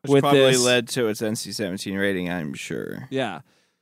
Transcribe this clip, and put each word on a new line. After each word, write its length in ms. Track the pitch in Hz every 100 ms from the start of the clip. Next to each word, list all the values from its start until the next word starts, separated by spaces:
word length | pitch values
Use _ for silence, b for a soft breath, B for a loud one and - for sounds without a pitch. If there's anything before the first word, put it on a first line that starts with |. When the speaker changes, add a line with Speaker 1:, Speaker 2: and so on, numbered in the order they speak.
Speaker 1:
Which 80 | 127
Speaker 2:
with 80 | 139
Speaker 1:
probably 160 | 143 143
Speaker 2:
this. 260 | 135 127 123
Speaker 1:
led 220 | 123 113
to 220 | 131 113
its 120 | 107
N 140 | 113 110
C 160 | 101
seventeen 440 | - 98 95 101 98
rating, 320 | 101 92 87
I'm 280 | 90 76 67
sure. 520 | - 62 50 50 131
Speaker 2:
Yeah. 300 | 131 117 80 - _ _ _